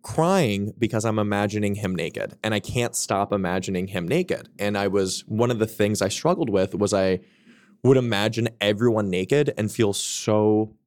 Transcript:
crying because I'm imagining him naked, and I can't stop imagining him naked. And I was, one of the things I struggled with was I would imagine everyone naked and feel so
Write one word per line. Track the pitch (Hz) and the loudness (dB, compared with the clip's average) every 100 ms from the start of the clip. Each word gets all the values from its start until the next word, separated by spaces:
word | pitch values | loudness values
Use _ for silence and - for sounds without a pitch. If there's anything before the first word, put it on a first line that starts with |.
crying | - - 165 190 135 101 104 - | -4 0 2 2 2 0 -4 -2
because | 113 117 | -2 0
I'm | 113 107 | 0 0
imagining | 104 101 101 104 104 101 | 0 0 0 0 -2 -2
him | 98 | -4
naked, | 90 80 - - - | -4 -4 -6 -10 -6
and | 110 | -2
I | 104 | -2
can't | - 123 120 - | -2 -2 -2 -4
stop | - 98 101 | -2 -2 0
imagining | 104 90 92 92 92 95 | -2 -2 -2 -2 -4 -4
him | 98 85 | -6 -2
naked. | 151 180 - - - | -2 -2 -6 -8 -6
And | 101 101 | -4 0
I | 101 | 0
was, | 98 95 - - | 0 -2 -4 -6
one | 107 120 | 0 0
of | 117 | 2
the | 107 | -2
things | - 107 104 | 0 0 2
I | 98 | -2
struggled | - 156 185 107 | 0 0 0 0
with | 98 95 | 0 0
was | 92 101 | 0 0
I | 101 95 92 - _ _ - _ _ | 2 2 0 -6 _ _ -20 _ _
would | 123 131 | 4 4
imagine | 120 101 110 110 117 - | 4 0 0 0 -4 0
everyone | 104 101 120 110 101 | 0 2 2 2 0
naked | 90 92 143 139 - | -2 2 2 2 0
and | 107 | -4
feel | - 107 | 2 0
so | 98 - - - 107 107 107 110 _ | 0 -6 -6 0 2 4 2 0 _